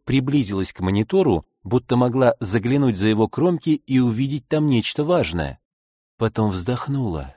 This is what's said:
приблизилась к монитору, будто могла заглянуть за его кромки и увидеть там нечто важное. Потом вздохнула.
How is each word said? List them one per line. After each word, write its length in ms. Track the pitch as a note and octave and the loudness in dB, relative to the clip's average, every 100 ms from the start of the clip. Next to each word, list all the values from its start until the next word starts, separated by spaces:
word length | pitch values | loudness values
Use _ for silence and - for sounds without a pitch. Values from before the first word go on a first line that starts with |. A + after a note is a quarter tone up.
приблизилась 680 | - C3 C3 C#3+ G#2 G2 F#2+ | -2 -2 0 0 0 -2 -4
к 80 | - | -2
монитору, 640 | F#2 G2+ A2 F#3+ E3+ E2+ - _ | 0 0 0 2 2 2 -2 _
будто 320 | F#2+ B2+ - B2 | -4 -2 0 2
могла 380 | B2 A#2+ B2+ A#2 | 2 2 2 2
заглянуть 600 | G#2 G#2+ A2 C#3 C3+ G2+ | -2 -2 0 0 0 2
за 100 | G#2 | 2
его 180 | G#2+ A2 | 2 0
кромки 440 | - E3+ E3+ - | 0 0 0 0
и 280 | D#3 - C3 | -2 0 2
увидеть 480 | B2 A2 C3+ C#3+ - | 2 0 -2 -6 -4
там 220 | D3+ D3+ | -2 2
нечто 360 | B2 - - | 2 0 -2
важное. 540 | D3+ F3 F#2+ E2+ C#2+ C2 _ _ _ _ _ - | 0 0 0 -2 -6 -8 _ _ _ _ _ -4
Потом 320 | A2 G#2+ G#2+ | -2 0 -2
вздохнула. 840 | F#2 F2+ B2 - C#3 A#2+ D#2+ C2 | -2 -4 -4 -4 -4 -4 -6 -8